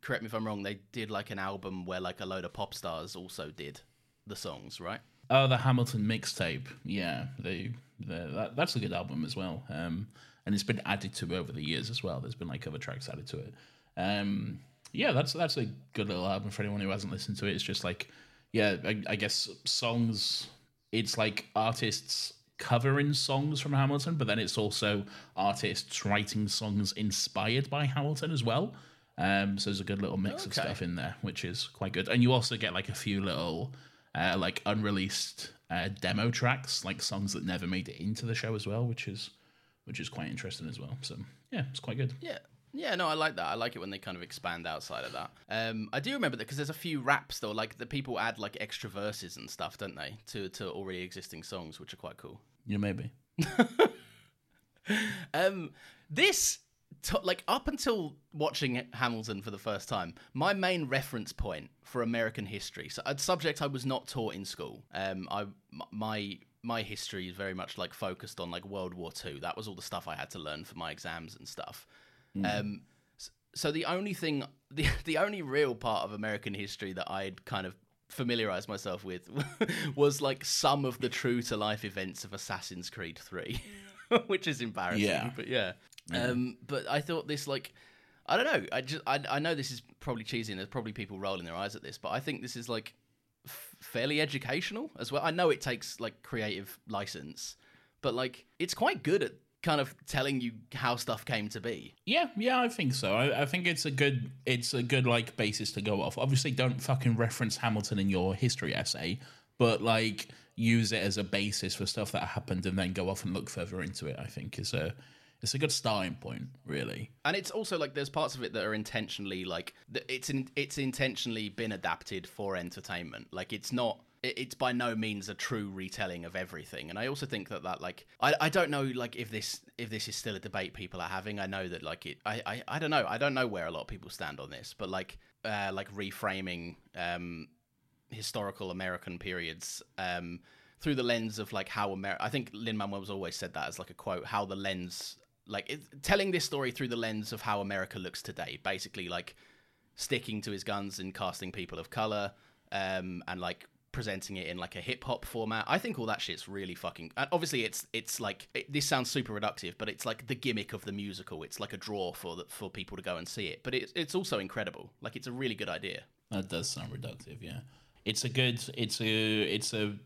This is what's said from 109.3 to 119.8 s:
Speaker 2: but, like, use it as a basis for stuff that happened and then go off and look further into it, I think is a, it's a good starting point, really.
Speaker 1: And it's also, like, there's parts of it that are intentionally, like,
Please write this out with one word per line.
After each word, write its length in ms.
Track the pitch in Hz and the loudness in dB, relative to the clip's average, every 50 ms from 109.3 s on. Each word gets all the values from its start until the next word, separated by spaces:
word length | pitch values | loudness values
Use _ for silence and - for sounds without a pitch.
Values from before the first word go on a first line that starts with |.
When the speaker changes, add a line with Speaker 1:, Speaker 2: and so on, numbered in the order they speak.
| - - _ _ _ _ | -20 -20 _ _ _ _
Speaker 2:
but, 240 | 123 117 110 - 104 | 6 6 6 6 4
like, 460 | 117 113 110 113 113 104 - - - - - - _ _ | 4 6 6 4 2 0 -2 -6 -8 -10 -20 -20 _ _
use 360 | - 113 113 113 117 113 101 | 2 6 8 8 8 8 6
it 120 | 113 107 90 | 4 4 4
as 160 | 101 95 104 | 2 2 2
a 40 | 101 | 0
basis 520 | 95 - - 101 104 104 - - 92 - | 0 2 0 2 2 0 0 0 -2 -2
for 100 | - 98 | 0 -2
stuff 260 | 95 - - 104 - - | -2 0 0 -2 0 0
that 100 | 98 80 | 0 0
happened 420 | 87 - 117 - - 95 92 87 | 0 -2 -4 -2 0 -2 0 2
and 140 | 95 92 98 | 2 2 2
then 140 | 95 90 92 | 2 2 2
go 160 | 98 92 92 | 0 0 0
off 160 | 98 - - | 0 0 0
and 80 | 95 90 | -2 -2
look 120 | 95 - | -2 -4
further 360 | - - - 85 - 107 - 82 | -4 -4 -4 -4 -4 -4 -4 -4
into 240 | 90 101 - - | -4 -4 -4 -4
it, 80 | 73 69 | -4 -4
I 80 | - - | -6 -8
think 320 | - - - - - - | -8 -8 -8 -8 -6 -6
is 160 | - 95 - - | -4 -4 -2 0
a, 220 | - 78 - - - - - - - - - _ _ | 0 0 0 -4 -8 -14 -20 -20 -20 -20 -20 _ _
it's 120 | - 110 - | -2 -2 0
a 40 | |
good 140 | 135 151 147 | 2 2 2
starting 440 | 131 - - 117 110 101 92 90 - | 2 2 2 2 2 4 2 0 -4
point, 280 | - - - 62 - - - - - _ | -6 -8 -8 -6 -6 -8 -10 -12 -16 _
really. 460 | - 73 69 62 57 50 - 113 - - _ _ | -4 -2 -2 -2 -2 -4 -6 -8 -10 -12 _ _
Speaker 1:
And 100 | 147 170 | 0 0
it's 160 | 202 190 - | 0 -2 -2
also, 280 | - 214 220 - 190 | -4 -4 -2 -2 0
like, 160 | 170 151 139 135 | 0 0 0 0
there's 160 | 147 139 139 | -2 -4 -2
parts 260 | 139 160 151 135 - | 0 0 0 0 -2
of 80 | 131 120 | -4 -6
it 80 | - | -2
that 140 | - 110 92 | -2 0 0
are 80 | 107 107 | 2 0
intentionally, 720 | 107 104 - - 113 107 - - - 101 98 95 92 92 | 0 -2 -2 -2 -2 -2 -2 -4 -6 -4 -4 -4 -4 -2
like, 280 | 92 87 85 - - - - | -2 -2 -4 -4 -6 -14 -16